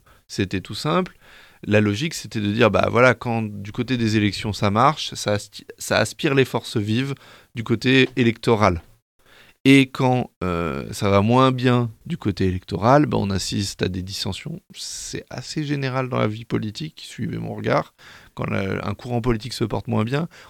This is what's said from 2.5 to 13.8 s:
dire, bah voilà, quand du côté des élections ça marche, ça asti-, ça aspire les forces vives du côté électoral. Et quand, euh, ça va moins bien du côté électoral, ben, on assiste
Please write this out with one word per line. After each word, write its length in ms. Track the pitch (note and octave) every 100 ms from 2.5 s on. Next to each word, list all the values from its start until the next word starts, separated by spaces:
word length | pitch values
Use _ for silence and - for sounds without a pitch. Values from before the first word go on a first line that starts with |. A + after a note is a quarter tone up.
dire, 180 | G#2+ A2+
bah 160 | F#2+ G2
voilà, 260 | G#2 B2+ A2+
quand 260 | B2 A2+
du 320 | A2 G2+ G2+
côté 240 | - A#2+ B2+
des 180 | A2+ A2
élections 380 | G#2 - A2
ça 180 | G2 G#2
marche, 420 | G#2 C3+ D3+ -
ça 200 | A2 -
asti-, 340 | G#2 - - - -
ça 200 | - G2
aspire 380 | A2+ - D#3+ C#3
les 100 | C3
forces 320 | A#2+ - A#2
vives 380 | G#2 A2 C3+ C3+ - - _
du 120 | - A2
côté 420 | A2+ B2+ C3+ B2+ -
électoral. 680 | A#2+ A2+ - A2+ G#2 E2+ - _ _ _ _ - - _
Et 280 | C3+ C#3 C3
quand, 400 | - C3 B2+ - _
euh, 480 | F#2 E2+ E2+ C#2 A1+
ça 200 | - G#2
va 100 | G2
moins 300 | G#2 B2 C3
bien 400 | B2+ B2+ B2 A#2 - -
du 100 | E3+
côté 300 | G#2+ F#2 F#2+
électoral, 580 | F2+ - - G#2+ C#3+ C#3
ben, 140 | A2+
on 100 | G#2
assiste 540 | F#2+ - A2 G2 -